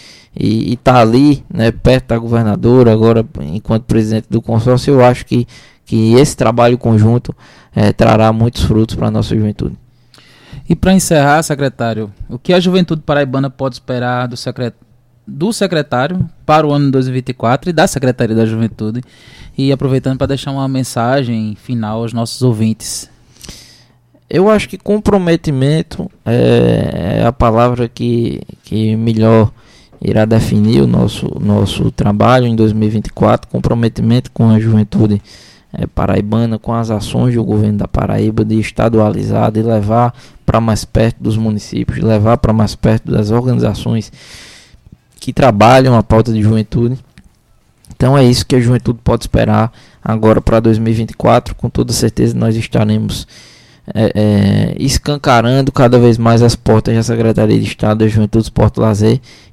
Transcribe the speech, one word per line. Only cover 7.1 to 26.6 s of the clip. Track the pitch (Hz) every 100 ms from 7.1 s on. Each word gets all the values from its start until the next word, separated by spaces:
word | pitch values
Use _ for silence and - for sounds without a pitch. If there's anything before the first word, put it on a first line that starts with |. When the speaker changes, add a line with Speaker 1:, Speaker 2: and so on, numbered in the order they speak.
| 120 - - - - _ -
Speaker 1:
eh, | 104
trará | - 117 110 110
muitos | 113 117 -
frutos | - 110 113 -
pra | 113
nossa | 110 113 113
juventude. | 107 104 - - _ _ _ _ _ _ - - -
Speaker 2:
E | 170
pra | 185
encerrar, | 190 - 160 143 151
secretário, | 160 143 139 - 117 110 107 - -
o | 123
que | -
a | 180
juventude | 180 185 180 156
paraibana | - 147 139 135 139
pode | 135 135 123
esperar | - 123 123 123 123
do | 123
secre-, | - 120 120 - _ _ _ _ -
do | 135 185
secretário | 233 196 165 143 123 139 185 170 - -
para | 151 151
o |
ano | 143 139
dois | 135 131
mil | 127
e |
vinte | 127
e |
quatro | 123 113 131 -
e |
da | 160 -
Secretaria | - 131 123 120 113
da | 113
Juventude? | 110 113 - 110 120 127 _ - - - -
E | 135
aproveitando | 139 139 131 131 131
pra | 135
deixar | 123 -
uma | 135 135
mensagem | 131 127 - 117 139 120 117 107 104
final | - 120 107 110
aos | 117
nossos | 117 117 -
ouvintes. | 127 110 110 110 - - - _ _ _ - - - _ _ _ _ _ -
Speaker 1:
Eu | 151 196
acho | 214 -
que | 185
comprometimento | - 208 - 202 175 170 - 135 135 156 - - 185 _ -
é, | 120 120 117